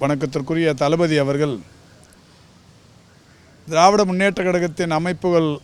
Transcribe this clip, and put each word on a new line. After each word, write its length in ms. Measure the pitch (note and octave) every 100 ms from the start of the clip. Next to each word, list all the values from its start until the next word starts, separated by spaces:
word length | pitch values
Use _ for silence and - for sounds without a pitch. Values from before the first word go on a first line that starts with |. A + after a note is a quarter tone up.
வணக்கத்திற்குரிய 760 | C#3 C#3+ D3 D3 C3+ E3 D#3+
தளபதி 420 | C#3+ D3 E3 E3+ D3+
அவர்கள், 420 | C#3 C#3+ D3 A2 - - - - - - - - - - _ - - - _ - _ - - - -
திராவிட 360 | D#3+ F3+ G#3
முன்னேற்ற 380 | G3 F3+ G3 F#3
கழகத்தின் 480 | F#3 F3+ E3+ D#3+ E3+
அமைப்புகள் 680 | D#3 F3 F3 F#3 E3+ D#3+ C#3+